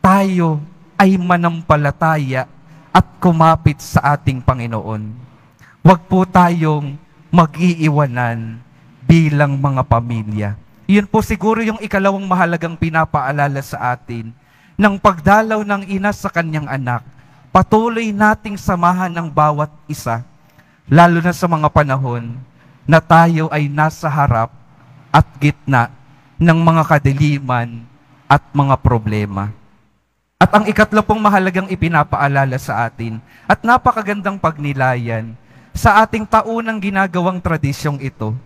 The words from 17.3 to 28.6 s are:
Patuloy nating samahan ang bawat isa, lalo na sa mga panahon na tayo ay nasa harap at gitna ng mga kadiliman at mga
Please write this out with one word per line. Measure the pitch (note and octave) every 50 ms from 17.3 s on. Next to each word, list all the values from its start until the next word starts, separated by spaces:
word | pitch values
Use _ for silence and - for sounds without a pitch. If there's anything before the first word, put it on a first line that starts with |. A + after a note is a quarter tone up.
| _ _ _ _
Patuloy | - F#3 F#3 - A3 G#3+ A3+ A#3+ A3+ A3+ A#3 A3
nating | G#3 G3+ G#3+ G#3+ G#3+ G#3+ - A3 G3+ F#3+
samahan | - - F#3+ F3 F3 F3 F3+ F3+ F#3 F3 E3+
ang | E3+ E3+ D#3+
bawat | C#3 D#3 D3+ D3+ D3 C#3+ D3+ D3+ - - _ -
isa, | D3+ - - B2 A2+ A#2 A#2+ - _ _ _ _ _ _ _ _ _ _ _
lalo | - C3 E3 E3+ F3 E3+ E3+ E3
na | F3+
sa | E3+ - F#3 F3
mga | E3+ D#3 D3+ D3
panahon | - D#3+ D3 C#3 C3 C3 C3+ B2 A#2+ A#2+ A#2 A#2 A#2+ C3 B2+ _ _ _ _ _ _ _ _
na | - E3 D#3+
tayo | - - E3+ E3 E3+ E3+ E3+ D#3 D#3+ D#3
ay | C#3+ D3+ D3 C#3+
nasa | C#3+ D3+ D3+ D#3 D#3 - - D#3
harap | C#3 D#3 C#3+ B2+ A#2+ A2+ A2+ A#2 _ - _ _ _ _ - _ - - _ _
at | - D3+ - - - -
gitna | C#3+ D3 - _ - - C#3 B2 A#2 - - - - _ - _ _ _ _
ng | - E3 E3+ D#3+ D#3+
mga | E3 E3 E3 E3 D#3
kadiliman | - D#3+ D3 C3+ C#3 C3+ C#3 D3+ D3 D3 C#3 C#3 B2+ B2+ A#2+ A#2 A#2 A#2 A#2 A#2 - _ _ _ _ _ _ _ _
at | C#3 D3 - _
mga | - C#3+